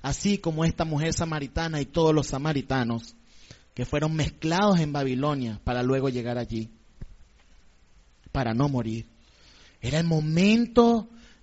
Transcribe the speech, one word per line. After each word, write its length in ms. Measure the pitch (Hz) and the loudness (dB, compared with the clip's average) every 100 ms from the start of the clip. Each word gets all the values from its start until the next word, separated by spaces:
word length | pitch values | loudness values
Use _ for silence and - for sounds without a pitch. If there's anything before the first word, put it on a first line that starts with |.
así 360 | 135 139 202 202 | -6 -2 0 0
como 260 | 165 156 | -2 0
esta 200 | 165 - | 0 0
mujer 280 | 160 147 160 | -2 -2 -2
samaritana 680 | 156 165 156 135 - 165 156 | -2 -4 -4 -6 -6 -4 -4
y 60 | 135 | -2
todos 280 | 175 160 | 2 4
los 140 | 156 131 | 4 2
samaritanos, 880 | 135 151 143 127 131 120 117 - - _ - - - _ | -4 -2 -2 0 0 0 -4 -8 -20 _ -20 -20 -20 _
que 100 | - | -10
fueron 300 | 123 147 156 | -4 -2 0
mezclados 680 | 160 147 - 160 170 208 180 | -2 -4 -2 -2 2 4 4
en 120 | 151 | 2
Babilonia 680 | 143 135 127 147 143 120 104 | -2 -2 0 0 -2 -4 -6
para 180 | - 123 | -4 -2
luego 260 | 127 135 135 | 0 2 0
llegar 300 | 123 117 120 | -2 -4 -6
allí, 320 | 117 113 110 - - - - - - _ _ - - _ _ - _ _ - | -6 -6 -8 -14 -20 -18 -18 -18 -20 _ _ -20 -20 _ _ -20 _ _ -8
para 240 | 139 117 | -4 -2
no 140 | 113 143 | 0 0
morir. 380 | 131 113 113 113 _ _ _ - - - _ | 0 -4 -8 -10 _ _ _ -20 -20 -20 _
Era 180 | 117 151 | -4 0
el 80 | 170 | 2
momento 1000 | 160 151 160 202 226 233 240 233 233 - - - - | 0 2 4 4 4 4 6 6 4 -2 -20 -20 -20